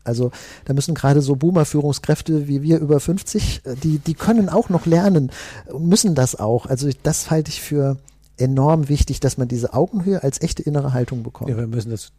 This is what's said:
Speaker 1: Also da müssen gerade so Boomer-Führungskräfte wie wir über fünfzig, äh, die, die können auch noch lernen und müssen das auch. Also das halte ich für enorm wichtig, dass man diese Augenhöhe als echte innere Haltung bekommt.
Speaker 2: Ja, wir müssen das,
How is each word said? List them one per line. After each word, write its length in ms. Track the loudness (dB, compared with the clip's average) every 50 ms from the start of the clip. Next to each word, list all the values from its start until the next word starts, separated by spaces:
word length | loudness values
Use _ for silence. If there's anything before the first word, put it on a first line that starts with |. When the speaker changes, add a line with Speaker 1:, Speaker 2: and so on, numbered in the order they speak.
| _
Speaker 1:
Also 280 | -4 -2 0 -2 -2 -4 -8 -18 -20 -20 -14 -6
da 80 | -2 -2
müssen 220 | -2 0 -2 -4
gerade 260 | 0 2 4 4 4
so 140 | 4 2 0
Boomer-Führungskräfte 1120 | 2 2 2 4 2 2 2 0 0 0 0 -2 -2 0 -2 -2 -2 0 -2 -2 0 0
wie 140 | -2 -2 -2
wir 180 | 2 2 2 2
über 200 | 4 2 2 2
fünfzig, 640 | 2 0 -2 -2 -4 -4 -2 -2 -2 -2 -4 -6 -8
äh, 120 | -10 -8
die, 240 | -2 0 0 0 0
die 160 | -2 -4 -4
können 340 | 0 0 2 4 4 2 4
auch 180 | 2 0 2 2
noch 160 | -2 0 2
lernen 460 | 4 4 4 6 4 4 4 2 0 -6 -12 -16 -18 -18 -20 -16
und 200 | -12 -8 -2 2
müssen 260 | 4 4 4 4 2 2
das 200 | 2 2 0 0
auch. 300 | -2 0 0 0 0 0
Also 240 | -2 -4 -2 -2 -4 -4 -2 -2
das 260 | -2 -2 -2 -2 0
halte 180 | 0 0 0 -2
ich 100 | -8 -10
für 360 | -8 -2 0 0 0 0 -2 -4 -8 -20 _ _ _ _ _ -2
enorm 500 | 0 2 2 4 4 4 4 2 2 0
wichtig, 300 | 0 0 0 -2 -2 -2
dass 180 | -2 -2 0
man 100 | -2 -4
diese 260 | -4 -2 -4 -4 -2 0
Augenhöhe 480 | 0 0 0 0 -2 0 0 -2 0 -2
als 180 | -2 -2 -2
echte 200 | -4 -4 -4 -4
innere 320 | -4 -2 -2 -2 -2 0 0
Haltung 300 | -2 -2 -2 -4 -8 -8
bekommt. 260 | -10 -10 -8 -6 -4
Speaker 2:
Ja, 80 | -4
wir 100 | -4 -4
müssen 220 | -4 -4 -6 -6 -6
das, 220 | -8 -10 -10 -16 _